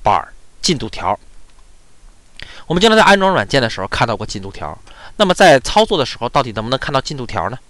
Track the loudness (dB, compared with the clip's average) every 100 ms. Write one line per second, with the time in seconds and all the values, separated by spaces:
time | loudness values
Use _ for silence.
0 | -2 -2 -2 -14 -20 -8 -4 -4 -6 -6
1 | -4 -4 -8 -20 -20 -20 -20 -20 -20 -20
2 | -20 -20 -20 -18 -16 -14 -6 2 4 6
3 | 6 6 4 0 0 0 0 -2 -6 -2
4 | -2 -2 -6 -10 -12 -12 -12 -12 -18 -20
5 | -8 0 2 6 6 6 4 2 2 0
6 | -2 -4 -4 -2 -2 -4 -4 -4 -2 -4
7 | -4 -8 -6 -4 -4 -6 -14